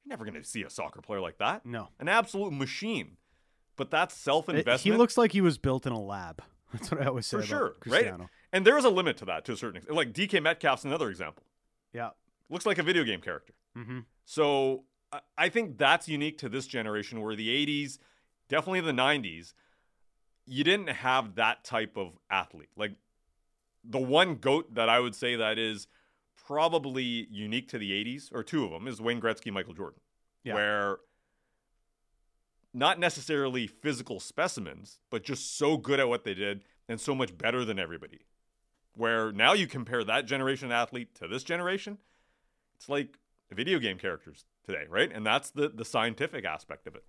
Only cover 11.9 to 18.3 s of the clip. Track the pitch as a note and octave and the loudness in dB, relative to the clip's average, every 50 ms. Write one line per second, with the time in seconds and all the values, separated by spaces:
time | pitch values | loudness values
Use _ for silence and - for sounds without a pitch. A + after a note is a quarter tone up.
11.9 | - A#2 A#2 A2 - _ _ _ _ _ _ _ D3+ F3+ - G#3+ F#3+ E3+ D#3+ D#3+ | -10 -10 -10 -10 -10 _ _ _ _ _ _ _ -10 -4 0 0 0 2 2 2
12.9 | F3+ F3 D3 A2+ G2+ F2 - - E2+ D2 _ - _ _ _ _ _ A#2+ A#2+ A2 | 4 2 2 2 -2 -4 -4 -8 -8 -8 _ -18 _ _ _ _ _ -14 -12 -10
13.9 | B2+ B2+ A#2 _ _ _ _ - - D#3 D3+ D3 C#3+ C#3 C3+ C3+ C3+ C3 - _ | -10 -12 -12 _ _ _ _ -10 0 2 2 4 4 4 4 2 2 -2 -6 _
14.9 | _ _ _ _ - C#3+ _ _ _ - E3 F3+ F3 A#3 A3+ F#3+ B2 G2 D3 C3+ | _ _ _ _ -16 -16 _ _ _ 0 0 2 2 0 -2 -2 -2 2 6 6
15.9 | D#3 E3+ - - D#3 C#3+ D3 D#3 D3+ D3+ D3 B2 G#2 C3+ C3 - - B2 A2 A2 | 6 4 2 -2 -2 -2 -2 -4 -4 -6 -10 -6 -6 -6 -6 -6 -6 -6 -4 -2
16.9 | G#2 G#2+ G2+ - A#2 A2+ G#2+ A2 A2 G#2 A2 A2 A#2+ C#3+ D3 D3 D3 D3 D3 C3+ | -2 -4 -4 -4 -6 -6 -4 -4 -4 -4 -2 0 0 0 0 0 0 -2 -4 -6
17.9 | C3+ - _ _ _ _ _ _ | -10 -16 _ _ _ _ _ _